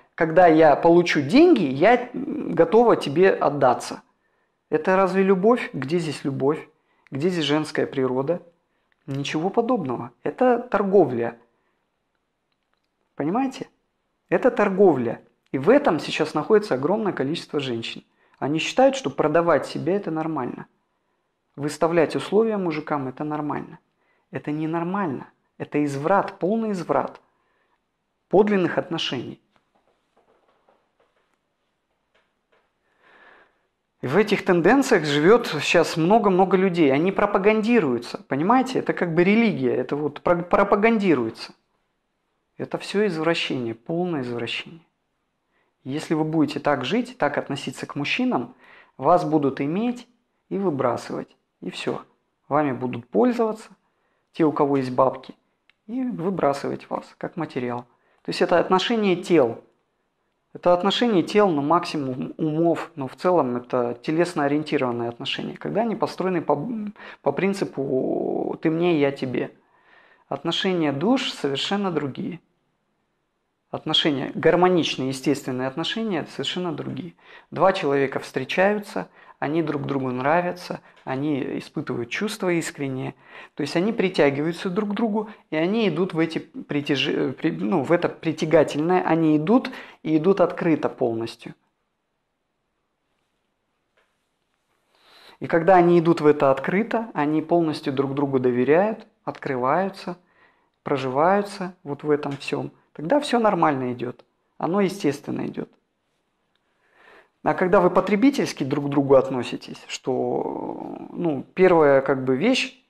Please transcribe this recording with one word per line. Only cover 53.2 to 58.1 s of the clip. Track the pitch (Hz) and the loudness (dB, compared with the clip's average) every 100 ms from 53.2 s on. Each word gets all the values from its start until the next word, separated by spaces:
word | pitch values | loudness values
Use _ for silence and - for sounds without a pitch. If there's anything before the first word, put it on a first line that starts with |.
| 247 240 220 214 - _ _ _ _ _ _ | 2 2 -2 -4 -14 _ _ _ _ _ _
те, | - 156 | 0 0
у | |
кого | 143 143 139 | 2 2 2
есть | 127 | 0
бабки, | 127 131 131 - - _ _ _ _ - | 2 2 0 -12 -20 _ _ _ _ -12
и | 247 | -6
выбрасывать | 254 175 170 180 143 139 127 135 - | -6 -4 -4 -2 -2 -2 -6 -8 -8
вас | - - _ | -10 -10 _
как | 160 - | -12 -8
материал. | 156 135 123 120 123 _ _ | -8 -6 -6 -8 -12 _ _